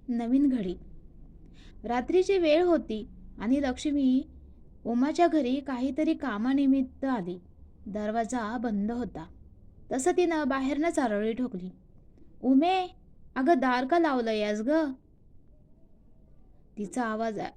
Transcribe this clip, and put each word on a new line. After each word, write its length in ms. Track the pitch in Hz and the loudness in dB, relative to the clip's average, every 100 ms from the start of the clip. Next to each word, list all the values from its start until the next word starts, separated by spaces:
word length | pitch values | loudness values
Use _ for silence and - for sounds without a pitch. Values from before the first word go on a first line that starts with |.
| - | -6
नवीन 400 | 233 233 262 285 | -4 0 2 4
घडी. 280 | 254 185 175 - - - - - - - - - - | 2 -2 -6 -12 -18 -20 -20 -20 -20 -20 -20 -20 -14
रात्रीची 540 | 214 240 247 349 370 392 | -4 -4 2 2 4 2
वेळ 240 | 330 294 | 4 4
होती 460 | 359 320 220 214 - - - - | 4 2 0 -8 -8 -16 -18 -8
आणि 240 | 196 269 | 0 0
लक्ष्मी 680 | 269 247 311 285 262 254 302 - - - - - - | 0 -2 -2 2 4 2 0 -14 -20 -20 -20 -12 -4
उमाच्या 400 | 233 277 311 339 | 0 0 4 4
घरी 340 | 320 247 269 | 4 2 -2
काहीतरी 540 | 277 254 262 277 311 | -4 -4 -4 0 0
कामानिमित्त 920 | 320 269 208 233 277 277 269 262 - | 0 -2 -2 0 2 4 2 0 -4
आली. 340 | 269 254 180 180 - - - - - | -4 -2 -4 -10 -14 -20 -20 -18 -10
दरवाजा 680 | 202 208 220 226 254 214 240 | -6 -4 -4 -4 -4 -4 -4
बंद 360 | 233 208 208 | -4 -2 -4
होता, 340 | 240 240 - 165 - - - - - - | -4 -8 -10 -16 -20 -20 -20 -20 -20 -6
तसं 180 | 240 302 359 | -2 0 2
तिनं 320 | 349 320 285 | 2 0 0
बाहेरनं 420 | 269 269 285 330 | -2 -2 0 0
चारोळी 420 | 330 254 208 220 | 0 0 0 -2
ठोकली. 380 | 226 254 185 185 - - - - - - - | -2 -4 -6 -12 -14 -20 -20 -20 -20 -20 -6
"उमे, 440 | 240 269 339 370 359 - - - - - | 4 4 4 2 -2 -10 -20 -20 -10 -2
अगं, 220 | 262 339 | 4 4
दार 280 | 254 247 262 | 4 0 2
का 120 | 339 | 2
लावलं 320 | 330 262 226 | 2 2 0
यास 300 | 214 208 214 | -2 -2 -2
ग?" 100 | 220 311 302 262 - - - - - - - - - - - - - - - - - - | 0 0 0 -6 -14 -20 -20 -20 -20 -20 -20 -20 -20 -20 -20 -20 -20 -20 -20 -20 -20 -12
तिचा 240 | 208 - | -8 -6
आवाज, 380 | 233 220 226 202 - | -4 -4 -4 -6 -10